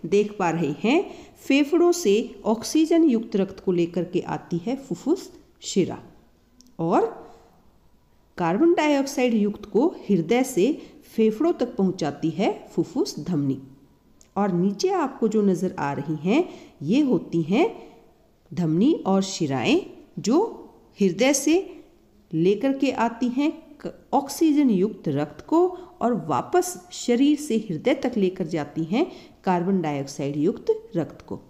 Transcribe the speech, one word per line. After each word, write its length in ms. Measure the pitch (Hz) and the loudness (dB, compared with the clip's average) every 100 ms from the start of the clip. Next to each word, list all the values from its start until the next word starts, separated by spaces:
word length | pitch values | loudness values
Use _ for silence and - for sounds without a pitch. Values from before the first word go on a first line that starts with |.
| 165 | 2
देख 300 | 202 208 - | 2 2 0
पा 100 | 180 | -2
रहे 240 | 165 147 143 | 0 -2 0
हैं, 320 | 214 320 403 - - - - | 2 2 0 -10 -20 -20 0
फेफड़ों 440 | 269 285 339 349 | 2 4 4 4
से 500 | 349 208 208 - - - | 4 4 2 0 -6 -2
ऑक्सीजन 580 | 226 - 311 320 339 | -2 0 0 4 4
युक्त 320 | 320 226 226 196 | 4 2 0 -2
रक्त 240 | 190 - | -2 -4
को 120 | - | -2
लेकर 320 | 175 170 185 | 0 0 -2
के 160 | 170 175 | -2 -4
आती 380 | - 151 - 170 | -4 -8 -4 -6
है 180 | 190 269 | -4 -8
फुफ्फुस 580 | - 170 254 359 - - _ _ | -6 -6 -2 -2 -4 -20 _ _
शिरा 420 | - 202 156 - - - _ _ _ _ _ - | -4 0 0 -4 -16 -20 _ _ _ _ _ -6
और 500 | 165 262 453 - - - _ _ _ _ _ _ _ _ _ - | 0 2 0 -4 -20 -20 _ _ _ _ _ _ _ _ _ -6
कार्बन 360 | 170 196 339 | -2 2 4
डाइऑक्साइड 600 | 359 302 285 277 - 247 | 4 2 2 0 0 2
युक्त 320 | 226 208 208 - | 2 0 -4 -2
को 220 | 202 320 | 0 0
हृदय 560 | - - 190 160 240 | -2 0 0 2 0
से 480 | 254 - 226 - - - - - | 2 2 2 0 -8 -20 -10 2
फेफड़ों 380 | 220 214 330 | 2 2 -2
तक 220 | 349 247 - | 0 -4 0
पहुंचाती 540 | 190 185 151 - 160 | -2 0 -6 -2 -4
है 380 | 156 247 415 - | 0 -2 -2 -6
फुफ्फुस 480 | - 156 254 - - | -4 -4 -2 -4 -4
धमनी। 420 | 160 165 139 131 - - _ _ _ _ _ - | -4 -2 -2 -4 -8 -20 _ _ _ _ _ -2
और 140 | 208 | 0
नीचे 380 | 175 190 202 370 | 2 0 0 0
आपको 380 | 381 277 - 220 | 0 -2 -2 0
जो 140 | 214 | 2
नज़र 340 | 202 175 185 - | 2 2 -2 -4
आ 140 | 143 | -6
रही 220 | 139 147 151 | -4 -6 -4
हैं, 340 | 165 269 359 - - _ | 2 2 0 -8 -20 _
ये 200 | 143 254 | 0 2
होती 400 | 285 202 - 165 | 2 0 0 -4
हैं 480 | 151 214 440 - - - _ _ _ _ _ | 0 2 2 -2 -20 -20 _ _ _ _ _
धमनी 400 | - 165 165 254 | -4 0 2 2
और 280 | 466 190 196 | 2 2 0
शिराएं 600 | 190 - 151 135 127 330 - - - - | 0 -4 -2 0 2 0 0 -18 -16 -6
जो 180 | 190 294 453 - - - _ - | 0 2 0 -6 -18 -20 _ 0
हृदय 320 | 196 165 262 | 0 4 2
से 500 | 285 - 339 381 - - _ _ _ _ | 4 2 2 0 -16 -20 _ _ _ _
लेकर 440 | 160 180 208 269 269 | 0 2 2 0 0
के 140 | 269 | -2
आती 360 | - 226 233 247 | 0 -2 -2 -2
हैं 500 | 247 294 320 - - - | 0 -2 -2 -20 -16 -16
क-, 220 | - _ | -16 _
ऑक्सीजन 560 | 254 277 - 330 285 277 | -2 -2 0 2 4 4
युक्त 380 | 190 208 - 170 | 4 0 -2 -4
रक्त 380 | 139 151 - - | -2 -4 -8 0
को 220 | 320 359 359 - - | 2 2 -2 -16 -4
और 120 | 233 | -2
वापस 720 | 226 151 127 - 359 359 - - | -2 -2 -2 2 0 0 -8 -16
शरीर 460 | - - 240 285 294 | -8 -2 2 2 2
से 200 | - 220 | 0 -2
हृदय 360 | 214 156 240 | -2 -2 0
तक 180 | 285 254 226 | 0 -2 0
लेकर 300 | 185 185 165 | 0 -2 -4
जाती 360 | 165 143 - | -4 -4 -6
हैं 280 | 160 220 370 - - - | -2 0 -2 -4 -20 -8
कार्बन 380 | - 180 175 196 | -2 0 0 0
डाइऑक्साइड 560 | 160 143 139 - 143 147 | 0 -4 -6 -6 -6 0
युक्त 540 | 160 - - 440 - 170 | 0 0 -2 -4 -2 -6
रक्त 300 | 147 - - | -6 -10 -14
को। 160 | 98 | -14